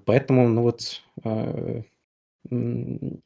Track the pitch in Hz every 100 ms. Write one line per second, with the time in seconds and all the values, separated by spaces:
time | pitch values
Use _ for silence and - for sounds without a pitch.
0 | - 117 - 127 120 113 120 117 - -
1 | _ - 113 110 - - - 117 - _
2 | _ _ _ _ - 123 120 120 - -
3 | 135 -